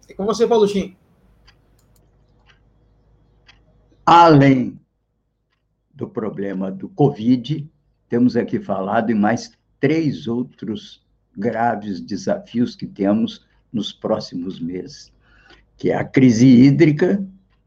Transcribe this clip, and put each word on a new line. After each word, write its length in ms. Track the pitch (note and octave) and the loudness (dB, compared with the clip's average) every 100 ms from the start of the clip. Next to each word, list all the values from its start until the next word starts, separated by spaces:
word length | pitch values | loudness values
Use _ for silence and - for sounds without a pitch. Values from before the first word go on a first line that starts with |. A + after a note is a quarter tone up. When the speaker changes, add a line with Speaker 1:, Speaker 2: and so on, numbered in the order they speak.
| _ | _
Speaker 1:
É 60 | |
com 100 | - | -8
você, 240 | G3 G#3+ A3+ | -6 -2 0
Paulo 180 | A3+ G3+ | 2 2
Tim. 300 | G3+ E3+ - _ _ _ _ _ _ _ _ _ _ _ _ _ _ _ _ _ _ _ _ _ _ _ _ _ _ _ _ _ _ | 0 -6 -12 _ _ _ _ _ _ _ _ _ _ _ _ _ _ _ _ _ _ _ _ _ _ _ _ _ _ _ _ _ _
Speaker 2:
Além 760 | - E3 E3+ D3 C#3 C3 A2 - _ _ _ _ _ _ _ _ _ _ _ | 4 6 8 8 6 4 0 -10 _ _ _ _ _ _ _ _ _ _ _
do 140 | C#3 G#2+ | -12 -10
problema 640 | - G#2+ E2+ G2 F#2+ F#2+ | -6 -8 -6 -8 -6 -6
do 160 | F#2+ - | -8 -10
covid, 800 | - C#3+ - A2+ B2+ A#2+ D#3+ D3 _ _ _ _ | 0 0 2 0 0 -2 -10 -10 _ _ _ _
temos 280 | A#2+ B2 A2+ | 0 0 0
aqui 220 | - A2+ | -4 -6
falado 520 | G#2 G2 F#2+ A2+ A2 | -6 -6 -2 -2 0
em 40 | |
mais 380 | A2 G#2 A#2 - _ _ _ | 0 0 -2 -6 _ _ _
três 480 | C#3+ D#3+ D#3 G2+ F#2 | -2 -2 -2 -6 -6
outros 800 | A#2 C3 _ - G#2 - - _ _ _ - | -8 -8 _ -12 -12 -14 -20 _ _ _ -8
graves 640 | A2 A2 A#2+ G#2+ G#2 F2+ | -6 -2 -2 -4 -6 -10
desafios 760 | E2 F#2+ G#2 F2 - A#2 B2 | -10 -8 -6 -6 -6 -4 -4
que 120 | - - | -6 -16
temos 600 | - G2 G#2+ A#2 - _ _ _ | -4 -2 0 -2 -8 _ _ _
nos 200 | G#2+ G2+ | -10 -8
próximos 680 | - G#2 A2 - F2 F2+ F2+ | -10 -6 -6 -6 -12 -12 -10
meses, 540 | E2 F2+ - - - _ _ _ _ _ _ _ | -10 -10 -14 -18 -20 _ _ _ _ _ _ _
que 140 | F#2 | -4
é 40 | |
a 80 | F2 | -4
crise 420 | - - B2+ A2 | -2 2 4 6
hídrica, 800 | C3 A#2+ C3+ C#3 D#3+ D3+ F3+ G3+ - - _ _ | 6 8 6 6 2 2 0 -2 -6 -14 _ _